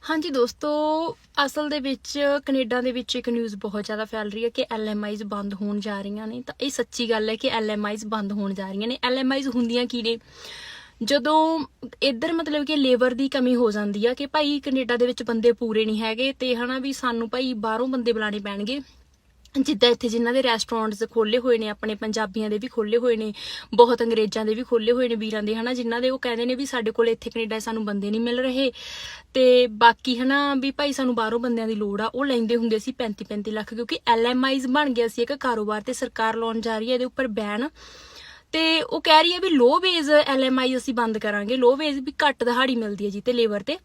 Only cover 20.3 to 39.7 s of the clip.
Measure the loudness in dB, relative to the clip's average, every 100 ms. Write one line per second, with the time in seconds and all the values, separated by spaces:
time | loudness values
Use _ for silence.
20.3 | 2 2 0 0 -2 -2 -4 -4 0 2
21.3 | 2 2 2 0 -4 -6 -4 -4 -2 -2
22.3 | -2 -2 -4 -4 -4 0 2 2 0 -2
23.3 | -8 -12 -14 -8 4 6 6 0 2 0
24.3 | 0 -2 -4 0 0 2 0 0 -2 -4
25.3 | -4 -4 -4 -4 -4 -4 -2 -2 -2 -4
26.3 | -4 -2 -4 -4 -4 -4 0 0 0 -4
27.3 | -6 -4 -4 -4 -4 -4 -4 -2 -2 0
28.3 | 0 -2 0 -2 -2 -14 -14 -14 -16 -6
29.3 | 4 8 8 6 6 6 6 -2 0 2
30.3 | 2 2 0 -2 -2 -2 0 0 0 0
31.3 | 0 0 -2 -2 -2 -2 -2 -4 -2 0
32.3 | 0 2 0 2 0 -2 -6 -6 -6 -8
33.3 | -6 -4 -6 -6 -8 -6 -4 2 4 4
34.3 | 2 2 0 2 2 2 2 0 0 -2
35.3 | -2 -2 -2 -2 -4 -4 -6 -6 -2 -2
36.3 | 0 -2 -2 -2 -2 0 0 -2 -2 -4
37.3 | -2 -4 -4 -4 -8 -20 -20 -20 -20 -20
38.3 | -20 _ 0 2 2 0 -4 6 8 8
39.3 | 2 2 6 6